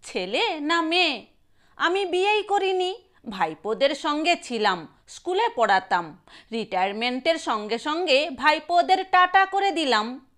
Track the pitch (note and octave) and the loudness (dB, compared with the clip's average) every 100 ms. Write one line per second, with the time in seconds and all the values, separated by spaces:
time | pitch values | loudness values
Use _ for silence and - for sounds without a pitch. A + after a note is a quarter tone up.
0 | - A3+ F#3 A#3 A4+ E4 D4 E4+ E4 F4 | -8 -8 -4 -2 -2 -2 -2 0 0 2
1 | F4 B3 - _ _ _ _ _ D#4+ F#4 | 0 -2 -10 _ _ _ _ _ -2 0
2 | G4 F4+ G4 G#4+ G4+ G4+ F#4+ F#4 F4+ G#4 | -2 0 2 0 0 0 0 0 -2 -6
3 | _ _ - G3 E3+ D#3+ G3+ G#3+ C#4 D4 | _ _ -14 -4 -4 -4 -6 0 0 0
4 | D#4+ D4 D#4+ E4+ - A#3 G#3+ F3+ D#3 _ | -4 -2 0 0 -2 -2 0 0 -6 _
5 | _ - - F#4 A4+ A4+ A3 G3 F#3 F#3 | _ -14 -4 0 0 2 4 2 2 -2
6 | E3+ - _ - - A3+ G#3 F#3 F#3+ G3+ | -2 -12 _ -20 -10 -8 -4 -2 -2 -2
7 | A#3+ B3 D4 D#4+ - A3+ G#3 A3+ D4+ D#4 | -4 -2 0 -2 -2 -4 -2 -4 -4 -4
8 | F4+ C4 D#4 C4 C#4+ D#4 D#4 F4 C#4 F#4+ | 2 2 2 0 0 0 2 0 4 2
9 | F#4+ F4+ F4+ F#4 F#4+ G4 G4 E4 D4 A3+ | 4 4 6 4 4 2 0 0 2 0
10 | G#3+ C4 _ | 0 -8 _